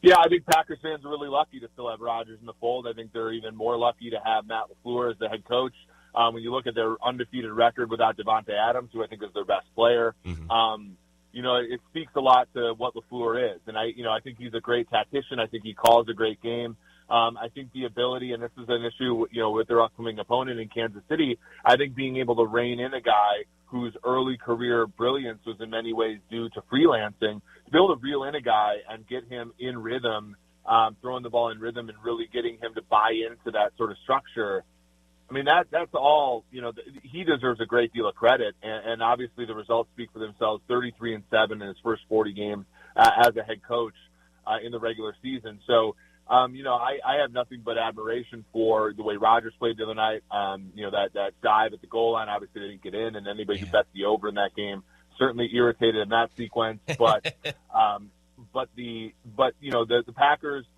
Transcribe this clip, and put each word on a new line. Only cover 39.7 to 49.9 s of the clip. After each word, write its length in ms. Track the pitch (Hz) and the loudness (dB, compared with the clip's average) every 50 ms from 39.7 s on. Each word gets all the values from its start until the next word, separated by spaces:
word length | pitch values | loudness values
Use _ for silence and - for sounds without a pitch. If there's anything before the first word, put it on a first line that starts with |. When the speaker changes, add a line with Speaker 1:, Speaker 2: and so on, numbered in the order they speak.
| 117 117 117 _ _ | 0 0 0 _ _
Speaker 1:
speak 160 | - 120 110 _ | -14 -14 -14 _
for 60 | 110 | -12
themselves, 440 | 110 107 104 _ 117 107 107 107 _ _ | -12 -12 -6 _ -2 -2 -2 -2 _ _
thirty-three 460 | 123 123 123 123 117 _ 113 117 110 | -2 -2 -2 -2 -8 _ -8 -6 -6
and 100 | 107 98 _ | -6 -8 _
seven 300 | - 110 110 101 107 104 101 | 2 2 4 2 0 -8 -8
in 60 | 98 | -12
his 100 | 95 - _ | -12 -8 _
first 200 | 117 110 - - _ | -4 -4 -4 -4 _
forty 240 | 110 110 110 104 101 | 0 0 0 0 -2
games, 340 | 98 104 104 104 101 95 _ _ _ - - - | -6 -6 -6 -6 -8 -10 _ _ _ -20 -8 2
uh, 160 | - 110 117 - 110 120 | 6 6 6 8 8 4
as 80 | 120 104 | 4 4
a 60 | 113 107 | 2 -6
head 200 | - 113 101 _ | -6 -8 -10 _
coach, 280 | - 120 120 117 110 101 - - _ _ _ _ _ _ _ _ | -4 -2 -2 -2 -4 -6 -16 -20 _ _ _ _ _ _ _ _
uh, 100 | - 110 113 104 | -6 -6 -6 -6
in 80 | 120 | -8
the 80 | 120 117 | -10 -6
regular 380 | 113 117 113 110 107 107 104 _ _ | -6 -6 -6 -6 -8 -10 -10 _ _
season. 380 | 131 131 127 110 110 107 104 _ | -10 -10 -10 -10 -14 -16 -16 _
So, 300 | - 123 117 113 110 104 _ _ _ _ _ _ - | 2 4 4 4 2 -2 _ _ _ _ _ _ 4
um, 260 | 120 127 127 127 127 | 4 4 4 4 -2
you 80 | 131 139 | -8 -4
know, 120 | 135 123 | -2 0
I, 240 | 120 120 127 139 139 - | 0 0 -2 -4 -4 -2
I 100 | 127 135 | -2 0
have 160 | 147 147 131 120 | 0 0 -2 -2
nothing 300 | 123 123 _ 131 123 113 | -4 -6 _ -6 -12 -8
but 120 | 113 117 113 | -6 -4 -2
admiration 680 | 113 113 110 110 107 110 113 123 120 - - 117 110 _ _ | -2 -4 -4 -6 -6 -6 -6 -6 -6 -10 -16 -20 -20 _ _
for 400 | 117 113 110 113 110 107 110 104 | 0 2 4 4 2 2 0 -2
the 100 | 104 107 | -4 -4
way 140 | 107 104 | -4 -4
Rodgers 380 | 101 107 110 113 117 110 113 - _ | 2 4 6 4 4 4 -2 -10 _
played 200 | - 117 113 107 | -2 -2 -2 -2
the 60 | 113 | -6
other 100 | 107 | -6